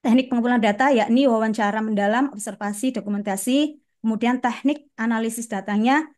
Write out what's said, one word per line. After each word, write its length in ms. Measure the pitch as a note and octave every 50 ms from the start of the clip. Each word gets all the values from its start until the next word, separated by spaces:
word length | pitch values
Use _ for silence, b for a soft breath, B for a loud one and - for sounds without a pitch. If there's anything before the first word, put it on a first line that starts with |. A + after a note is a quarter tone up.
Teknik 240 | - C4 A3+ C4 B3+ B3+
pengumpulan 320 | B3 A#3+ A3+ A#3+ B3 A#3+
data 220 | G#3 G#3 G#3 G#3 B3+ C#4+ C#4 A3+
yakni 220 | G#3 F3+ A#3 B3+ C#4+ C4
wawancara 480 | A3+ A3 A3 A3 G#3+ A#3 G#3+ G3+ G#3 A3 A3 A3
mendalam, 360 | G#3+ G3+ G3+ G3+ A3 A#3+ C#4 C#4 -
observasi, 520 | G#3 - A3 G3+ - G#3 G3+ G#3 G#3 - C4 C4
dokumentasi, 600 | G#3+ F#3+ G#3 G#3 G3+ G#3 G#3 F#3+ G3 - B3+ B3+ C#4+ D4+ D4+ D4+ _ _ _ _ _
kemudian 360 | - A3 A3 G#3+ A#3+ A#3 B3+ B3+ B3+
teknik 340 | B3 A#3 - - C4+ D4 D4 _ _ _ - A3
analisis 420 | A#3 A#3 A3 A3+ A3+ A3+ A#3 A#3 - G#3+
datanya 520 | F#3+ G3 - G3+ G#3 A3 B3 C4+ D4+ D#4+ D4+ _